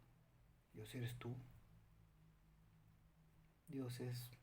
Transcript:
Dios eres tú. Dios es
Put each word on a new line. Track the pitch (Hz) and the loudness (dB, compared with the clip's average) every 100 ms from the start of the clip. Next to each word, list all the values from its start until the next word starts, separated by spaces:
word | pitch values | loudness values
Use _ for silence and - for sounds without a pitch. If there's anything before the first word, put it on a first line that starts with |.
| - - - - - - - | -12 -16 -18 -18 -18 -18 -8
Dios | - 107 127 | -4 0 6
eres | 120 120 | 6 6
tú. | 120 123 - - - - - - - - - - - - - - - - - - - - - - - | 4 2 0 -8 -12 -14 -14 -14 -16 -16 -16 -16 -18 -16 -16 -16 -16 -16 -18 -18 -18 -16 -18 -14 0
Dios | 139 127 - | 4 4 6
es | 123 123 - - | 6 4 2 -4